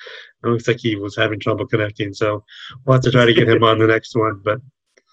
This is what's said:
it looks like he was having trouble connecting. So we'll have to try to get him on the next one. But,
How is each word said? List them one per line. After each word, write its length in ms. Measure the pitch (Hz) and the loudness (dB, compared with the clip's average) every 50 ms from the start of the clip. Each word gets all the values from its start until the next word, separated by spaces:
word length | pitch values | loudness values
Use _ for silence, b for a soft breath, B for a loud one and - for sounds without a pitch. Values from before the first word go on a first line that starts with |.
| B B B B B B B B - | B B B B B B B B -4
it 40 | 117 120 | -2 -2
looks 140 | 113 - | 0 0
like 120 | 151 147 - | -2 -2 -2
he 160 | - 113 107 | -2 -4 -4
was 200 | 101 101 104 - | -4 -6 -6 -4
having 240 | 113 110 104 107 101 | -2 -2 -2 -2 -4
trouble 280 | - 113 107 101 101 | -4 -4 -4 -4 -4
connecting. 460 | - - 107 107 104 - - 107 101 98 | -2 -2 -2 -2 -4 -6 -8 -8 -8 -6
So 300 | - 110 107 107 101 - _ B B B B B B B | -4 -4 -2 -2 -4 -8 _ B B B B B B B
we'll 80 | 131 131 | 2 2
have 80 | 127 127 | 2 2
to 80 | 120 | 2
try 140 | 120 123 120 | 4 4 4
to 80 | 120 113 | 4 4
get 140 | 117 113 110 | 4 4 4
him 140 | 113 110 113 | 4 4 4
on 160 | 113 110 110 | 4 4 4
the 60 | 113 | 2
next 280 | 110 113 110 - - - | 2 2 0 -2 -4 -4
one. 260 | 117 110 110 104 95 98 | -2 -2 -2 -4 -6 -6
But, 160 | 104 107 127 127 127 _ _ _ _ _ _ _ b | -6 -6 -6 -8 -16 _ _ _ _ _ _ _ b